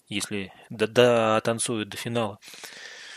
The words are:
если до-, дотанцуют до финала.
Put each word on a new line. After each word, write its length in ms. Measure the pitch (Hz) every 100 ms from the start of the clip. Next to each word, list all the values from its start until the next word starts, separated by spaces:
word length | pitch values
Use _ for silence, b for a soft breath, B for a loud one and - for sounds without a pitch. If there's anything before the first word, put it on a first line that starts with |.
| _
если 440 | 101 - 104 90 B B
до-, 180 | 113 110
дотанцуют 1000 | 113 123 117 110 110 - 117 - 113 101
до 60 | -
финала. 420 | 123 117 107 101 B B B B B B B